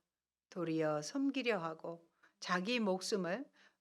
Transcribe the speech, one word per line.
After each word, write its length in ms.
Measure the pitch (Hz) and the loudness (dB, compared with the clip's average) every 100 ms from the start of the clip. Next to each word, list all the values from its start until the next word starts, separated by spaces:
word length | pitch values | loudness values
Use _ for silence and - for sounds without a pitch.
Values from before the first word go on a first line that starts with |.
| _ _ _ _ _ | _ _ _ _ _
도리어 520 | 190 165 160 156 151 | -4 0 2 2 0
섬기려 580 | 151 277 277 269 240 202 | -2 -2 0 0 0 0
하고 480 | 165 160 170 170 - _ _ _ | -2 -6 -10 -10 -14 _ _ _
자기 400 | - 180 185 247 | -2 0 2 2
목숨을 680 | 208 185 - 208 170 214 285 _ - _ | 2 2 0 -2 0 -4 -6 _ -20 _